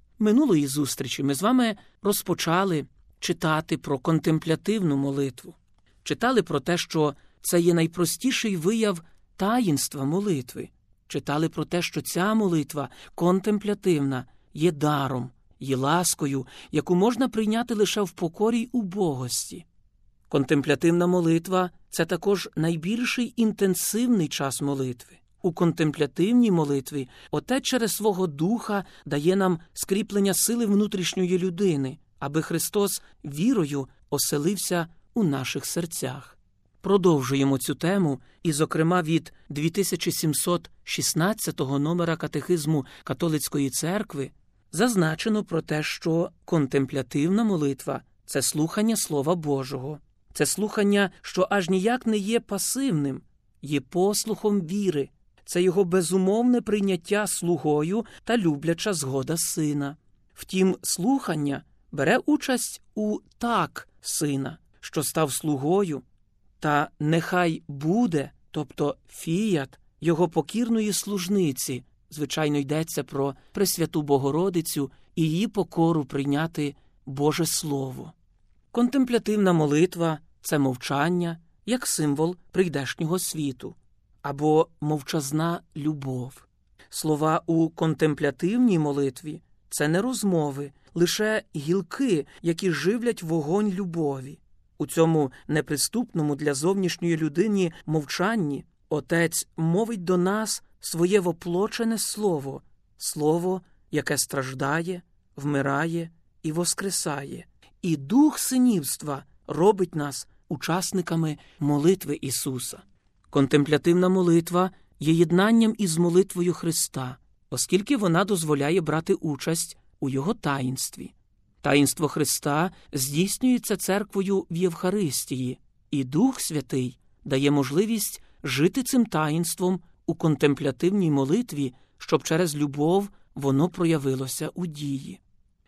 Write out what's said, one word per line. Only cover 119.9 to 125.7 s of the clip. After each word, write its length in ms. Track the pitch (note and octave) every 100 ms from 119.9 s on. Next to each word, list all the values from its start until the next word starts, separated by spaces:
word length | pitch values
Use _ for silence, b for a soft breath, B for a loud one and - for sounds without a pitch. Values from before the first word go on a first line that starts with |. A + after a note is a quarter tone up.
| -
у 80 | C#3
Його 260 | C3 D3+
таїнстві. 800 | A#3 D3+ C#3 B2+ C3 - - - _ _ _ _ _
Таїнство 480 | C#3+ C#3+ C#3 - D3+
Христа 640 | - D3 - D3+ D3 F3+ B B
здійснюється 840 | C#3+ C3+ C#3+ G3 - B3+ B3 - G3
Церквою 720 | - G3 G#3+ G3 G3 G3 -
в 60 | E3
Євхаристії, 1000 | F#3 E3+ F#3 G#3 E3 - - B2+ B2+ - _